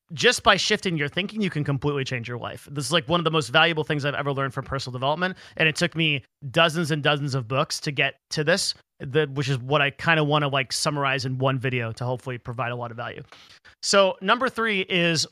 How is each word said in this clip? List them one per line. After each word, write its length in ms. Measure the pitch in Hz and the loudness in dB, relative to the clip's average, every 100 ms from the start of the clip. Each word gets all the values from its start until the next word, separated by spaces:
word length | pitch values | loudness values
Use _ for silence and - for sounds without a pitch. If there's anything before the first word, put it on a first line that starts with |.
| _ | _
just 300 | 143 196 240 | 2 2 4
by 120 | 233 196 | 4 4
shifting 400 | - 208 190 165 | 2 0 0 -2
your 120 | 143 | -2
thinking, 340 | - 202 214 | -4 -6 -2
you 80 | 196 | -2
can 140 | 151 | 0
completely 400 | 143 139 147 143 | -2 0 -2 -2
change 240 | 127 123 117 | -4 -6 -8
your 100 | 120 | -10
life. 300 | 113 - - | -10 -12 -10
This 160 | 143 127 | -8 0
is, 60 | |
like, 160 | 165 117 | 0 2
one 120 | 170 | 2
of 40 | |
the 60 | 160 | 2
most 180 | 160 117 | 0 2
valuable 360 | 156 165 160 | 4 4 2
things 200 | 147 151 | -2 -2
I've 100 | 143 | -2
ever 180 | 131 143 | -2 -2
learned 220 | 135 135 | -2 -4
from 100 | 135 | -6
personal 280 | - 139 127 | -6 -6 -6
development. 440 | 123 131 156 185 180 - - | -4 -2 0 -2 -4 -12 0
And 120 | 160 | 0
it 80 | - | 2
took 180 | 170 156 | -2 0
me 260 | 160 139 - _ 143 | 0 0 -6 _ -2
dozens 400 | 165 165 156 151 | 4 4 2 0
and 120 | 156 | 2
dozens 320 | 147 147 143 | 2 0 0
of 120 | 135 110 | -2 -2
books 320 | 131 156 - | -2 -2 -4
to 100 | 156 | -4
get 240 | 147 139 - _ | 0 -2 -2 _
to 120 | - | -2
this, 320 | 151 190 - - _ _ | 0 0 0 -8 _ _
the, 280 | 143 147 147 | -2 0 0
which 160 | 135 135 | -2 -2
is 80 | 135 | -2
what 240 | 131 147 | 0 2
I 80 | 139 | 2
kinda 340 | - 165 160 | 0 2 2
wanna, 240 | 147 147 143 | 4 2 2
like, 240 | 135 131 | -2 -2
summarize 540 | - 160 147 139 135 127 | -2 -2 0 0 -2 -2
in 100 | 127 | 0
one 220 | 135 131 | 0 2
video 340 | 127 123 113 | -2 -2 -4
to 120 | 110 123 | -6 -6
hopefully 320 | 127 - 120 | -6 -8 -10
provide 340 | - 117 120 | -10 -6 -6
a 40 | 120 | -6
lot 140 | 120 | -8
of 60 | 113 | -10
value. 260 | 117 - 127 - - - - _ | -10 -12 -16 -20 -20 -20 -20 _
So 340 | - 202 190 - | 2 4 4 2
number 260 | 190 240 254 | 0 2 2
three 320 | 226 226 196 - | 0 0 0 0
is, 360 | 185 170 160 156 | 2 2 0 -2